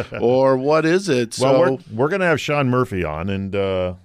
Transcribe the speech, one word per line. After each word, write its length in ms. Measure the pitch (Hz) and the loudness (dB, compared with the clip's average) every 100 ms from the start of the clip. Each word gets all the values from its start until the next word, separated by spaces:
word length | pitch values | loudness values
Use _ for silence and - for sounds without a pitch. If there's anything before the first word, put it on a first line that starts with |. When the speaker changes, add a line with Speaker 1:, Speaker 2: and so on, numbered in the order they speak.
Speaker 1:
<laughs> 180 | - 117 | -8 -2
Speaker 2:
or 340 | 117 127 135 131 | 0 4 4 2
what 300 | 139 156 160 | 2 2 2
is 240 | 185 196 | 0 0
it? 280 | 123 117 - | 0 -2 0
Speaker 1:
Well, 140 | 131 | 2
Speaker 2:
So 60 | 131 | 4
Speaker 1:
we're, 180 | 170 131 - 107 | 2 0 -8 -2
we're 60 | 151 | -2
gonna 160 | 190 180 | 0 0
have 140 | 147 | 0
Sean 300 | - 147 131 | -2 -2 0
Murphy 340 | 123 123 95 | 0 0 -2
on, 260 | 78 76 95 | -4 -4 -6
and, 260 | 98 98 98 | -6 -4 -4
uh, 400 | 98 92 90 92 | -2 -2 -4 -6